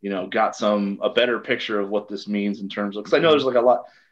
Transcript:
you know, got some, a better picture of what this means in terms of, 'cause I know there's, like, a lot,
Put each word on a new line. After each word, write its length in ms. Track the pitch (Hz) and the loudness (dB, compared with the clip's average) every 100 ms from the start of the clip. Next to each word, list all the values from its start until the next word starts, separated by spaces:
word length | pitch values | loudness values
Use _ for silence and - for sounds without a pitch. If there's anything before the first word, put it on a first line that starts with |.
you 80 | 101 | -6
know, 160 | 98 98 | -6 -4
got 280 | 110 110 - | 0 0 0
some, 440 | 107 104 101 101 | 0 2 0 -2
a 60 | 104 | -2
better 300 | 110 123 113 | 2 2 0
picture 400 | - 123 - 107 | -2 -4 -2 -4
of 100 | 98 | -2
what 180 | 104 - | -4 -4
this 200 | 101 - | -12 -4
means 320 | 104 101 101 | -2 -2 -4
in 80 | 98 | -8
terms 280 | - 101 101 | -6 -6 -6
of, 60 | |
'cause 100 | 104 | 0
I 60 | 151 | 2
know 100 | 165 | 4
there's, 120 | 151 | 4
like, 120 | 131 123 | 4 2
a 60 | |
lot, 220 | 120 120 - _ _ | 4 2 0 _ _